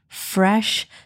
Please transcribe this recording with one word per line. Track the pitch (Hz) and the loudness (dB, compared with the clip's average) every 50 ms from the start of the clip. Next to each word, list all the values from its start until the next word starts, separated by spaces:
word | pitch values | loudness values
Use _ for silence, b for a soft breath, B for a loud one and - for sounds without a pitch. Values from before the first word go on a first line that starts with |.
| _ | _
fresh, | _ - - - - - 190 185 190 208 220 208 - - - - b b b b | _ -16 -14 -12 -4 0 2 2 4 4 2 0 -2 -4 -4 -6 b b b b